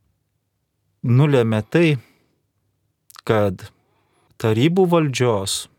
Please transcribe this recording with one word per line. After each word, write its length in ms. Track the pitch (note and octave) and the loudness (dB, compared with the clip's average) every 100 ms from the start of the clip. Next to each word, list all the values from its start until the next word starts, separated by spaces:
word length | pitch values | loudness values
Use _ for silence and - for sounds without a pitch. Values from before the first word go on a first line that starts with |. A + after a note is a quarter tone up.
| _ _ _ _ _ _ _ _ _ _ | _ _ _ _ _ _ _ _ _ _
nulėmė 560 | B2 A#2+ D3+ C3+ A2+ A2 - | 0 2 4 2 2 -2 -2
tai, 180 | D#3+ E3 C3+ - _ _ _ _ _ _ _ _ _ _ - | 0 0 0 -6 _ _ _ _ _ _ _ _ _ _ -18
kad 440 | - A2+ G#2 F2+ - _ _ _ _ _ _ _ | -2 0 0 -4 -14 _ _ _ _ _ _ _
tarybų 480 | A2+ A2 D3+ F3+ F3+ | -2 0 0 2 2
valdžios 760 | E3+ D3+ A#2+ B2 G#2 G2 - - | 2 0 -2 -2 -2 -4 -8 -12